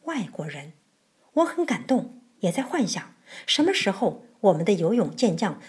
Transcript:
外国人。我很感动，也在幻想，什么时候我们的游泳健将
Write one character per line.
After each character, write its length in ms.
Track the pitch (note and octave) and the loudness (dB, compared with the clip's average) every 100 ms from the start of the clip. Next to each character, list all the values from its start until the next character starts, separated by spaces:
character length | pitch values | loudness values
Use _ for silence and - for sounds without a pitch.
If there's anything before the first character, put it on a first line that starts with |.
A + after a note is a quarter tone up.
外 220 | D#4+ D4 E3+ | -8 -6 -6
国 140 | - D3 | -8 -10
人。 260 | C#3+ D3+ - _ _ _ _ _ | -10 -16 -20 _ _ _ _ _
我 100 | D#4 | 0
很 200 | E4 - | 0 0
感 220 | D#4+ - - | -2 -2 0
动， 340 | B3+ - - _ - | 0 0 -14 _ -4
也 100 | F3 | -2
在 140 | C4+ | -2
幻 200 | C4 E4+ F#3+ | -2 0 -2
想， 280 | E3+ - _ - - - | -2 -10 _ -20 -12 -2
什 180 | - | 2
么 80 | E4+ | 2
时 200 | F#4 G3 | 2 0
候 340 | F#3 G3 - - _ | 0 -2 -2 -16 _
我 120 | G3+ | 2
们 120 | D#3+ | 4
的 100 | F3 | 2
游 180 | F#3 E3 | 2 2
泳 220 | A#3+ - | 2 0
健 220 | - A3+ E3 | 0 0 2
将 240 | G3 D3 | -2 -4